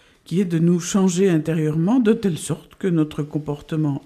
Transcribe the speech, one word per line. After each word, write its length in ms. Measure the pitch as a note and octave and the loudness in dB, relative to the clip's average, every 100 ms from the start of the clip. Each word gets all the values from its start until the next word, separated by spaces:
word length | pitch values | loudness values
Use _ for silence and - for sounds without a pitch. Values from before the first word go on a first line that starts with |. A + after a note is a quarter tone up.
| _ _ | _ _
qui 160 | - E3+ | -4 -2
est 60 | F#3+ | 0
de 140 | E3+ | 2
nous 200 | E3 F3 | 2 2
changer 480 | E3 G3+ F#3+ E3+ G3 | 0 2 2 2 2
intérieurement 720 | E3 D3+ D#3+ D#3 D#3 E3 C4 | 2 0 -2 -2 0 2 2
de 140 | G#3+ | 2
telle 240 | A3+ G3+ D#3 | 2 0 -4
sorte 380 | - E3 - - | -6 -8 -10 -8
que 120 | G3 | -2
notre 360 | E3+ D3+ - | 0 0 -4
comportement 800 | D3 D#3 D3+ C#3+ - D#3+ D3+ C#3 | -6 -6 -6 -8 -6 -4 -2 -4